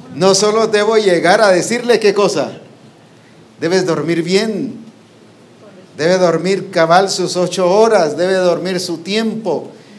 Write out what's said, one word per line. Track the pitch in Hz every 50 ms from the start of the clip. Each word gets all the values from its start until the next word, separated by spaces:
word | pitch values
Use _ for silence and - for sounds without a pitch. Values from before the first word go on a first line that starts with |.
| - - -
no | 135 175 190 190
solo | 190 208 208 214 226 226
debo | 220 214 208 208 214 226 220
llegar | 214 190 175 165 156 170 190 220
a | 226 202
decirle | 185 175 - 170 220 240 240 240 240 -
qué | - 208 196
cosa. | 202 208 180 156 156 131 110 95 - - - - - - - - - - - - - - - - - - - - -
Debes | 147 165 165 190 180
dormir | 165 160 147 147 160 170 165 165
bien. | 170 185 196 220 226 214 190 143 117 - - - - - - - - - - - - - - - - - - - - - - - - -
Debe | - 147 170 185 190
dormir | 180 170 160 160 160 185 196 185 - -
cabal | - 170 165 160 170 180 202 190
sus | - - 180 165 -
ocho | 180 180 165 - 190 185 175
horas. | 185 208 220 233 214 202 170 151 147 147
Debe | 175 185 190
dormir | 185 180 180 170 160 156 180 185 180
su | 180 - 170 156
tiempo. | 170 190 196 214 226 220 196 - - 185 151 - - - - - - - -